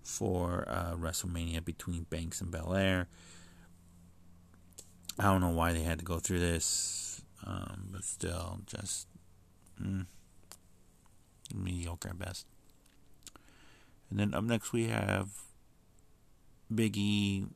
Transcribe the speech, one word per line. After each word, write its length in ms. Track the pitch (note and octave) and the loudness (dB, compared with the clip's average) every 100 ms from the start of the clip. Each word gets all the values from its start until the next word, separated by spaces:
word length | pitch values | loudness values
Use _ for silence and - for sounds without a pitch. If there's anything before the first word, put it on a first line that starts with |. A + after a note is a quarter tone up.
for, 600 | - - G#2+ F#2 F2 F2 - | -8 -2 0 2 2 0 0
uh, 260 | C#2+ F2 | -2 -2
WrestleMania 680 | E2+ E2 D#2+ F2 F2 E2+ E2 | -2 -2 -2 -2 -2 -2 -2
between 380 | E2 D#2+ - E2+ | -4 -6 -4 -4
Banks 360 | E2+ E2 E2 - | -2 -4 -4 -4
and 100 | F2 | -4
Belair. 560 | E2+ E2 F#2+ F#2+ F#2 F2 - - - - - - - - - - - - - - - - - - - - - | -4 0 4 4 4 0 -8 -20 -20 -20 -20 -20 -20 -20 -20 -20 -20 -20 -20 -20 -20 -20 -20 -20 -18 -12 2
I 80 | |
don't 160 | G2+ F#2+ | 6 6
know 100 | F2 | 6
why 220 | E2 E2 | 4 4
they 100 | E2+ | 4
had 180 | E2 E2 | 0 -2
to 40 | |
go 140 | E2+ E2 | 0 -2
through 220 | - F2+ | 2 2
this, 840 | F2 E2+ - - - - - - - - | 4 2 2 0 0 -4 -6 -10 -14 -14
um, 440 | F#2+ F#2+ F#2 F#2+ F#2+ | -8 -6 -6 -8 -8
but 100 | F#2+ | -6
still, 580 | F#2 - E2+ E2+ E2+ F2+ F#2 | -6 -4 -2 -2 -4 -8 -8
just, 400 | - F#2+ - - - - - - - - - | -8 -6 -6 -8 -18 -20 -20 -20 -20 -20 -6
mm, 260 | F#2+ F#2+ F2+ - - - - - - - - - - - - - - | -2 -2 -4 -10 -20 -20 -18 -20 -20 -20 -20 -20 -20 -20 -20 -20 -8
mediocre 540 | G#2 F#2 F2+ F2 F2 F#2 | -4 -2 -2 -4 -6 -6
at 100 | F2 | -6
best. 280 | F2+ F#2 - - - - - - - - - - - - - - - - - | -6 -8 -12 -20 -20 -20 -20 -20 -20 -20 -20 -20 -20 -20 -20 -20 -20 -20 -4
And 120 | G2+ | 2
then 140 | G#2 | 2
up 100 | D2+ | 2
next 280 | A2 A#2 - | 2 0 2
we 140 | A#2 A2+ | 0 2
have 420 | A2 G2+ G2 G2 - - - - - - - - - - - - - - | 2 2 2 0 -8 -16 -20 -20 -20 -20 -20 -20 -20 -20 -20 -20 -20 -2
Big 240 | A2 A2+ G2+ | 2 4 4
E 500 | G2+ G#2 G2+ G2 G2 | 4 6 4 2 -2